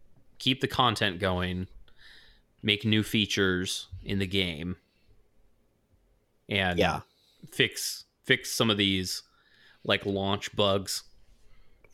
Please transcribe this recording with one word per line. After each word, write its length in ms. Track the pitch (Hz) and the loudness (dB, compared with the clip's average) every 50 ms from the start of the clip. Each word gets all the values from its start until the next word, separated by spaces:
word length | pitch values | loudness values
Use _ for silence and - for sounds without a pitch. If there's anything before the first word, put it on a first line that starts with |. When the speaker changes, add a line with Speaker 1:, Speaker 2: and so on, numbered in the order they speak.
| - - - - - _ - - | -20 -20 -20 -20 -20 _ -14 -4
Speaker 1:
keep 220 | - 131 131 131 | -2 -2 0 0
the 80 | 139 135 | -2 -2
content 520 | - - 123 120 107 - 110 101 87 87 | 0 2 2 2 2 2 0 -2 -2 0
going, 480 | 98 92 92 90 90 90 90 90 92 - - - - - - - - - - - - - - _ _ _ _ _ | -2 0 0 0 -2 -2 -4 -6 -6 -8 -12 -18 -20 -20 -20 -20 -20 -20 -20 -20 -20 -20 -20 _ _ _ _ _
make 220 | - 107 107 101 - | 0 2 2 2 2
new 180 | 110 107 110 | 2 2 2
features 880 | 104 - - 110 101 - - 104 98 92 90 90 92 - - - - - - - - | 2 2 2 2 2 2 2 2 2 4 2 2 0 -2 -4 -6 -8 -12 -14 -12 -8
in 140 | - 101 98 | -4 -4 -2
the 80 | 98 | -2
game, 500 | 90 95 98 92 87 80 71 85 90 90 - _ _ _ _ _ _ - _ _ _ _ _ _ _ _ _ _ _ _ _ _ _ _ _ _ _ _ _ _ _ _ _ _ - | -2 0 0 0 -2 -4 -6 -8 -8 -8 -10 _ _ _ _ _ _ -20 _ _ _ _ _ _ _ _ _ _ _ _ _ _ _ _ _ _ _ _ _ _ _ _ _ _ -2
and 280 | 104 98 95 90 87 90 | 0 0 2 2 2 2
Speaker 2:
Yeah. 220 | 95 80 73 - - _ _ _ _ _ _ _ - - | 2 2 0 -2 -6 _ _ _ _ _ _ _ -20 -4
Speaker 1:
fix, 540 | - - 123 - - - - - - - - _ _ _ - | 0 0 0 0 0 -4 -6 -6 -8 -10 -14 _ _ _ 0
fix 280 | - 131 123 - - | 0 0 0 0 -2
some 160 | - - 120 113 | 0 2 2 2
of 80 | 104 | 4
these, 460 | 104 101 95 95 92 92 92 - - - _ _ _ _ _ _ _ - - - _ - | 4 2 2 2 0 -2 -4 -6 -8 -12 _ _ _ _ _ _ _ -20 -20 -20 _ -2
like, 200 | - 101 98 - | 0 0 0 0
launch 500 | 101 98 95 98 98 101 101 - - - | -2 -2 0 0 0 -2 -2 -4 -4 0
bugs 500 | - 104 98 95 101 95 - - - - - - - - - - _ - - - - - - - _ - - | 2 2 4 2 2 0 -4 -8 -8 -10 -14 -20 -20 -20 -20 -20 _ -20 -20 -20 -20 -20 -20 -20 _ -20 -12